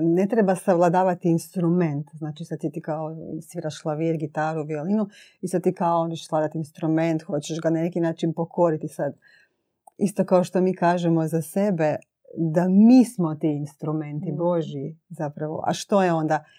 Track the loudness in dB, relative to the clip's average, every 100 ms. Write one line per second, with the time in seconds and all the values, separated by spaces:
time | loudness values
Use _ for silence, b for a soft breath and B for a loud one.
0 | 2 2 2 2 2 0 2 4 4 4
1 | 2 2 2 0 -2 -2 0 2 0 -2
2 | -8 -10 -10 -10 -10 -8 -8 -8 -8 -6
3 | -6 -10 -10 -12 -12 -10 -10 -8 -6 -2
4 | -2 -2 -4 -4 -4 -4 -6 -6 -2 -2
5 | -2 B B B -4 -2 -2 0 0 0
6 | -2 -6 -4 -2 -2 -4 -8 -6 -2 0
7 | 0 -2 -2 -6 -4 -4 -2 0 -2 -2
8 | -2 -2 -4 -4 -6 0 0 0 -6 -6
9 | -8 -8 b b b b _ _ _ -4
10 | -4 0 2 4 2 0 0 2 2 2
11 | 2 2 2 -2 -2 -2 0 2 0 -2
12 | -8 _ -14 -4 0 2 4 8 10 8
13 | 6 2 -2 0 -2 -2 -6 -8 -6 -4
14 | -4 -8 -6 -2 0 0 -2 -6 -10 -12
15 | -18 -8 -8 -6 -8 -4 -4 -4 0 2
16 | 4 2 0 -2 b